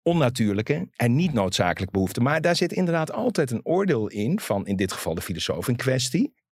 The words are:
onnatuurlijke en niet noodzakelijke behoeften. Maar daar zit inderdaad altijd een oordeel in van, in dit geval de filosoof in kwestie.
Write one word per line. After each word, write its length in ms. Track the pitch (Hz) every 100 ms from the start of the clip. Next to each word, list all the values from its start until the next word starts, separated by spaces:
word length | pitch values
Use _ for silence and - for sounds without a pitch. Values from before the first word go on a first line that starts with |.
onnatuurlijke 880 | 165 170 127 123 107 98 107 147 - -
en 200 | 120 131
niet 180 | 180
noodzakelijke 600 | 120 92 - 87 85 95
behoeften. 300 | 98 92 -
Maar 180 | 123 160
daar 140 | 170 175
zit 160 | 175
inderdaad 380 | - 180 165 160
altijd 400 | - 240 - 139
een 140 | 117 -
oordeel 420 | 175 196 123 107
in 320 | 107 110 202
van, 260 | - 101 95
in 80 | 98
dit 160 | 95
geval 220 | - - 85
de 60 |
filosoof 460 | - 80 - 73 92
in 80 | 123
kwestie. 580 | 131 131 127 170 269 - _